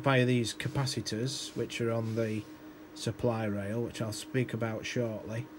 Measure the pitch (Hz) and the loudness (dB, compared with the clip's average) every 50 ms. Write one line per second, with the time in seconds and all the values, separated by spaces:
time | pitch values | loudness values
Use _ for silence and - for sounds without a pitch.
0 | - 139 135 127 123 123 127 123 117 110 - - - 127 - 139 135 127 - 117 | 2 6 6 6 6 6 6 4 4 2 -2 -4 -6 -2 0 0 0 2 0 -2
1 | 107 - 110 107 123 135 - - - - - - 117 117 - - 120 117 113 113 | -2 -2 -2 -2 -2 -2 -2 -4 -6 -6 -4 -4 -4 -4 -2 0 0 2 2 2
2 | 113 113 110 113 113 110 110 107 - - - - - - - - - - - - | 0 0 2 2 2 2 0 -2 -4 -6 -12 -16 -16 -18 -18 -18 -18 -18 -12 -4
3 | - 123 110 - - 123 113 113 110 104 101 101 98 101 110 120 120 110 - - | -2 -2 -2 2 2 2 2 2 0 0 0 -2 -2 -2 -2 -2 -2 -2 -2 -4
4 | 117 107 104 - - - - 131 123 123 - 113 117 113 110 104 - - - 127 | -4 -2 -2 -6 -8 -2 0 2 2 2 0 0 0 -2 -2 -2 -4 -2 0 0
5 | 120 113 107 101 - 104 113 117 - - - | 0 0 -2 -4 -6 -4 -4 -4 -6 -6 -10